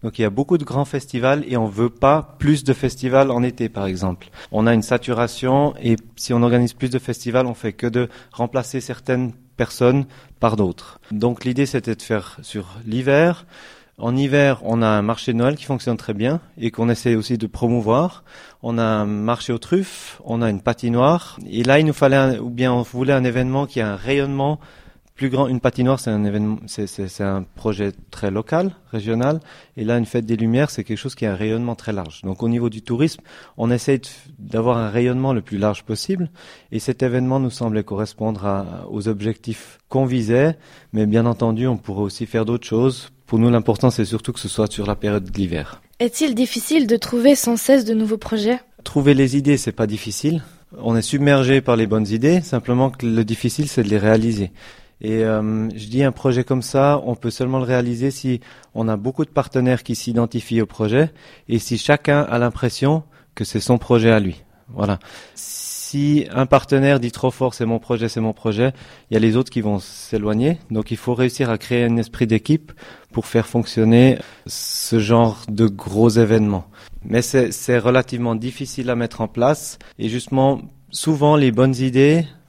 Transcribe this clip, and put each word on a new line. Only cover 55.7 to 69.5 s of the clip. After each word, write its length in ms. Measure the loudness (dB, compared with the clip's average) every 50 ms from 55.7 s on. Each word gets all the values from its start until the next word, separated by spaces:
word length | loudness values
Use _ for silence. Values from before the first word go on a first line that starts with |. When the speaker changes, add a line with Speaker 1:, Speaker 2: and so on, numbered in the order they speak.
| -6
Speaker 1:
je 120 | -8 -12 -6
dis 160 | -2 0 0
un 80 | 0
projet 320 | 0 0 0 0 2 2 0
comme 180 | 0 -2 -2
ça, 400 | -2 -2 0 2 4 4 2 2 0
on 100 | -4 -6
peut 160 | -4 -4 -6
seulement 260 | -4 -4 -4 -2 -2 -2
le 60 | 0
réaliser 480 | 0 0 0 0 0 -2 -2 -2 -4
si 280 | -4 -4 -4 -4 -4 -4 -6 -12 -20 -20 -20 _ _
on 120 | -4 -2 -2
a 100 | -2 -2
beaucoup 280 | -4 -6 -2 -4 -4
de 60 | -2
partenaires 520 | 0 -2 -2 0 0 0 2 2 2 0 0
qui 120 | -6 -6
s'identifient 640 | -6 -4 -2 0 0 0 0 -2 -6 -6 -2 0 0
au 40 | 0
projet 460 | 0 -2 -4 -2 0 2 2 2 2 0 -10 -20 -20 -20 -20 _ -2
et 100 | -2 -2
si 180 | -2 -2 -6 -4
chacun 440 | 2 2 2 2 4 2 2 2
a 160 | 2 2 0 0
l'impression 680 | 0 0 -2 -2 -4 -4 -2 0 0 2 2 0 -2 _ _ _ _ _ _
que 100 | -8 -8
c'est 140 | -4 -4 -4
son 160 | 0 2 2 2
projet 340 | 4 4 4 6 6 6
à 80 | 6 4
lui. 240 | 4 0 -4 -8 -14 _ _ _ _ _
Voilà. 300 | -6 -2 -2 0 0 -2 -6 -14 -20 -20 -20 -20 _
Si 920 | -16 -14 -14 -12 -12 -12 -12 -12 -12 -12 -8 -4 -2 0 2 2 2 0 0
un 140 | -2 -2 2
partenaire 540 | 4 4 2 4 4 2 4 4 4 4 2
dit 120 | 2 -4
trop 180 | -6 -2 -2 -2
fort, « 220 | -2 0 -4 -4 -2
C'est 120 | -2 -2
mon 140 | -2 -2 -4
projet, 280 | -2 -4 -2 -2 -2 -2
c'est 120 | -2 -2
mon 120 | -2 -2 -4
projet », 400 | -4 -4 -2 0 2 0 0 0 -4 -14 -20 -20 -20 _ _
il 20 | 0
y 40 | 2
a 20 |
les 160 | 4 4 4
autres 160 | 2 0 0